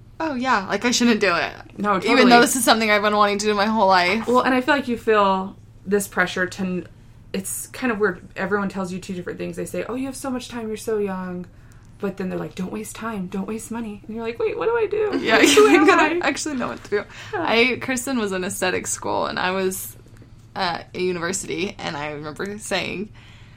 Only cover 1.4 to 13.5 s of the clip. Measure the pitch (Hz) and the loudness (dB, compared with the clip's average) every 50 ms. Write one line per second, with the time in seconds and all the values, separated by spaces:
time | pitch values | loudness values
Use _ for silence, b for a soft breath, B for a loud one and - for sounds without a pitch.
1.4 | 143 92 - - - - - - 196 208 202 185 - - - 269 247 247 240 240 | 0 -2 -4 -8 -14 -16 -10 -4 -2 0 0 0 2 4 6 6 8 10 10 8
2.4 | 240 262 - 269 226 - 247 220 226 214 208 208 202 214 214 208 208 202 202 202 | 8 6 4 2 4 4 4 4 4 4 4 4 4 4 4 4 4 4 2 2
3.4 | 208 214 208 208 196 220 220 226 208 190 190 180 175 180 190 226 214 - 240 247 | 0 0 2 2 2 2 2 2 4 4 6 4 4 4 2 0 0 2 2 4
4.4 | - 240 262 254 254 277 294 277 - 247 240 208 - - 220 214 202 196 190 190 | 4 4 2 2 2 2 2 2 0 -2 -4 -2 0 2 4 4 4 4 2 0
5.4 | 190 196 - - - - - - - 185 196 202 196 - - 208 180 170 - 190 | -2 -6 -10 -14 -20 -20 -20 -14 -4 -2 0 0 0 -2 -2 -2 -2 0 0 -2
6.4 | 180 180 - - 190 185 180 180 165 - - b b b b b b - - 190 | -4 -4 -4 -4 -6 -4 -4 -4 -6 -8 -14 b b b b b b -10 -8 -8
7.4 | 190 - - - - - - - - 254 226 196 214 196 175 - - - - - | -8 -8 -8 -10 -10 -12 -10 -6 -4 -2 0 0 0 0 0 -2 -8 -14 -10 -8
8.4 | 190 180 202 208 202 190 190 202 190 175 185 185 180 - 190 180 175 - - 170 | -4 -2 -2 -2 -2 -2 -4 -6 -6 -6 -8 -8 -8 -8 -8 -8 -8 -8 -8 -8
9.4 | 175 175 170 175 175 175 - 180 - - 233 262 262 269 277 - - 277 254 247 | -8 -8 -8 -8 -8 -8 -6 -6 -6 -6 -6 -6 -6 -6 -8 -8 -6 -6 -6 -6
10.4 | 240 - 233 247 226 220 220 208 - - 220 214 208 196 190 185 185 185 180 180 | -8 -8 -10 -8 -8 -8 -8 -8 -6 -4 -2 -2 -2 -2 -4 -6 -8 -8 -8 -10
11.4 | 180 - b b b b b b b b b - - 196 185 - 185 185 180 170 | -10 -12 b b b b b b b b b -8 -8 -6 -6 -6 -6 -6 -6 -6
12.4 | 170 156 - - 185 190 - 214 220 - - - 220 226 226 202 185 180 - 196 | -6 -8 -8 -8 -8 -6 -6 -8 -10 -10 -12 -10 -8 -8 -6 -6 -6 -6 -6 -6
13.4 | 190 - | -6 -6